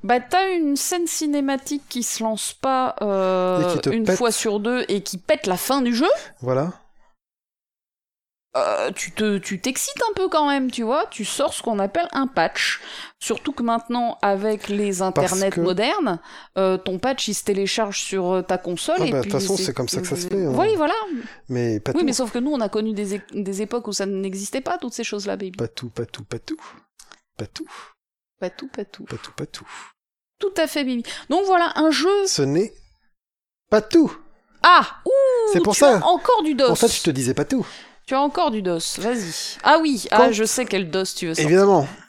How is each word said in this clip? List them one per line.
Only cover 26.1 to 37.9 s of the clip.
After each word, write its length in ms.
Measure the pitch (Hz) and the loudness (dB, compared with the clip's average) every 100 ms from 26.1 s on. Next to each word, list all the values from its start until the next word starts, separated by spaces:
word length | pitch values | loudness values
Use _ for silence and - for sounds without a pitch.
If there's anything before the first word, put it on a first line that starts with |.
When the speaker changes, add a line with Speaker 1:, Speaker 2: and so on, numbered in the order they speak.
| - | -12
Speaker 2:
pas 140 | 107 117 | -12 -12
tout. 180 | - 311 - - _ _ - - _ - | -10 -12 -12 -20 _ _ -20 -20 _ -14
Pas 100 | - | -12
tout. 220 | - 320 - - _ _ _ _ _ | -12 -16 -16 -20 _ _ _ _ _
Speaker 1:
Pas 100 | 185 | -10
tout, 180 | - 269 | -10 -14
pas 160 | - | -12
tout. 200 | 202 - | -12 -14
Speaker 2:
Pas 120 | - 113 | -14 -14
tout, 160 | - - | -14 -14
pas 100 | - | -14
tout. 200 | - - - - _ _ _ _ _ | -14 -20 -20 -20 _ _ _ _ _
Speaker 1:
Tout 140 | 403 381 | -4 -2
à 100 | 311 | -2
fait, 180 | 302 | -2
Bibi. 180 | 262 240 233 - - | -2 -4 -6 -14 -2
Donc 140 | 311 392 | 0 4
voilà, 260 | 370 339 - | 2 2 2
un 140 | 311 | 2
jeu 360 | 262 339 403 392 | 4 2 2 0
Speaker 2:
Ce 160 | - | 0
n'est 300 | 139 151 220 - - _ _ _ _ _ _ _ _ | 2 2 0 -4 -20 _ _ _ _ _ _ _ _
pas 100 | 214 | 2
tout. 300 | 214 339 285 - - _ _ _ | 4 4 4 0 -20 _ _ _
Speaker 1:
Ah ! 240 | 339 349 240 - - | 8 8 6 -4 2
Ouh, 460 | 539 539 494 440 | 4 6 4 2
Speaker 2:
C'est 80 | 392 | 4
pour 140 | 208 | 4
Speaker 1:
tu 60 | 202 | 6
Speaker 2:
ça. 180 | 277 214 | 8 8
Speaker 1:
as 60 | - | 6
encore 360 | - - 480 | 4 4 4
du 100 | 311 | 2
dos. 140 | 262 262 | 4 4
Speaker 2:
En 40 | |
fait, 140 | 165 233 | 6 4
je 140 | - | 4
te 80 | - | 0
disais 240 | 135 123 | 0 0
pas 100 | 135 | 0
tout. 220 | 147 262 - - - | 0 0 -2 -10 -20